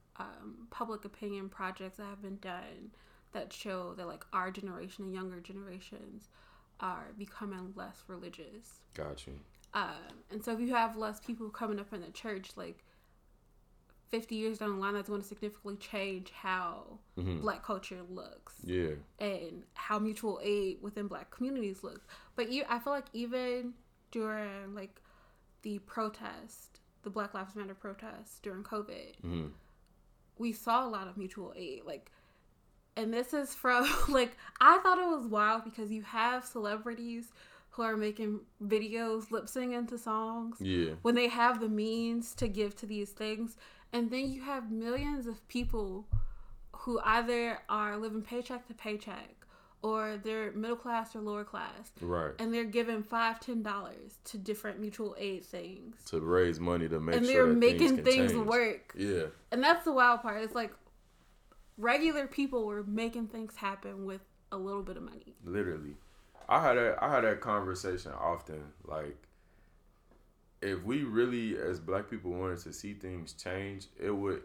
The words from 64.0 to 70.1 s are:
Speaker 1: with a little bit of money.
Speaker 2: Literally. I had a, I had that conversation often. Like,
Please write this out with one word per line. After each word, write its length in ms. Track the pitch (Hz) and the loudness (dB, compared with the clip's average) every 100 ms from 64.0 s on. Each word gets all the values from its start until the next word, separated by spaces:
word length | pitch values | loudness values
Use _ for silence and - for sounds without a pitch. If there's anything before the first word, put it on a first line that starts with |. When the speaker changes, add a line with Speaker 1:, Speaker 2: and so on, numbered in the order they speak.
Speaker 1:
with 180 | 196 190 - _ - | -6 -8 -12 _ -10
a 60 | 196 | -6
little 260 | 190 202 | -4 -4
bit 140 | 196 180 | -6 -8
of 80 | |
money. 320 | 87 - - - | -10 -14 -20 -14
Speaker 2:
Literally. 500 | 87 98 92 80 73 71 - - - - - | -4 0 0 -2 -6 -12 -18 -20 -20 -6 4
I 120 | 139 | 6
had 160 | 156 123 | 8 8
a, 220 | 117 - | 6 4
I 80 | 139 | 4
had 120 | 135 | 6
that 160 | 113 104 | 6 4
conversation 720 | 117 104 92 90 95 90 80 | 2 2 2 -2 -2 -2 -4
often. 500 | 69 80 85 - 78 76 76 | 0 0 0 -4 -10 -10 -14
Like, 320 | - 76 73 71 - _ _ - - _ _ _ _ | -8 -6 -6 -8 -16 _ _ -20 -20 _ _ _ _